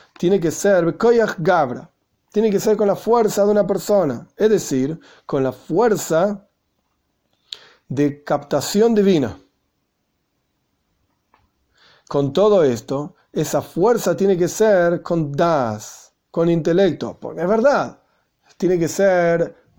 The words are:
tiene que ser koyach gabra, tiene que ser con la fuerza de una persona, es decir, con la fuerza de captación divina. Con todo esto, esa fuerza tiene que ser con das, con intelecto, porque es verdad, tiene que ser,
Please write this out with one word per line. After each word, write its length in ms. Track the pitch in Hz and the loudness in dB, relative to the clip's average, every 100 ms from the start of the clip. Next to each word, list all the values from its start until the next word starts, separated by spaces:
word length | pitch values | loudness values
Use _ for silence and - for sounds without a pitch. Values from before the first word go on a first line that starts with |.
| _ - | _ -6
tiene 220 | 175 196 | -2 0
que 120 | 165 | -2
ser 460 | - 202 190 165 160 | -2 2 2 0 0
koyach 380 | 226 240 214 - | 2 2 0 -2
gabra, 520 | 160 180 135 120 - _ _ _ _ | 0 2 0 -4 -16 _ _ _ _
tiene 180 | 208 220 | -2 0
que 100 | 190 | 0
ser 160 | 220 208 | 0 0
con 120 | 202 | 0
la 80 | 180 | -2
fuerza 500 | - 233 220 - 202 | 0 0 2 0 2
de 60 | |
una 140 | 208 190 | 2 0
persona, 600 | 190 - 208 160 117 - - | -2 0 0 0 -4 -10 -2
es 140 | 214 | 0
decir, 500 | 202 - 135 135 165 - - - | 0 0 -2 -2 -6 -14 -20 -6
con 180 | 143 | -4
la 80 | 131 | -2
fuerza 960 | 123 - 165 240 185 - 160 196 208 _ _ _ _ _ _ _ _ _ _ _ - - _ - | -6 -6 0 0 0 -2 0 0 -4 _ _ _ _ _ _ _ _ _ _ _ -20 -20 _ -10
de 360 | 127 143 143 | -2 -2 -4
captación 720 | - 147 - 147 - 202 233 220 | -6 -6 -4 -6 -2 0 2 2
divina. 420 | 202 175 120 - _ _ _ _ _ _ _ _ _ _ _ _ _ _ _ _ _ _ _ _ _ _ _ _ _ _ - | 2 2 0 -6 _ _ _ _ _ _ _ _ _ _ _ _ _ _ _ _ _ _ _ _ _ _ _ _ _ _ -6
Con 260 | 143 143 | -2 0
todo 300 | - 208 208 | 2 4 4
esto, 520 | 147 117 - 139 151 _ _ | 4 0 -4 -6 -8 _ _
esa 300 | - 156 151 | -6 -4 -4
fuerza 520 | - - 202 233 196 160 | -4 0 0 2 0 0
tiene 220 | 196 185 | 0 2
que 100 | 175 | 0
ser 540 | - 220 196 175 175 | 0 2 4 2 0
con 300 | - 170 151 | -2 -4 -2
das, 840 | 139 170 156 120 107 - - - _ _ | -2 0 0 -2 -6 -12 -20 -20 _ _
con 200 | - 170 | -2 0
intelecto, 680 | 170 156 175 196 185 113 - | 0 2 2 2 0 -8 -10
porque 220 | 120 139 | -12 -6
es 60 | 175 | -2
verdad, 520 | 220 262 240 127 - _ _ _ _ _ - | 2 2 0 -2 -10 _ _ _ _ _ -4
tiene 200 | 175 180 | -2 0
que 100 | 160 | -2
ser, 680 | - 196 180 170 170 170 - _ | 0 2 2 2 0 -2 -8 _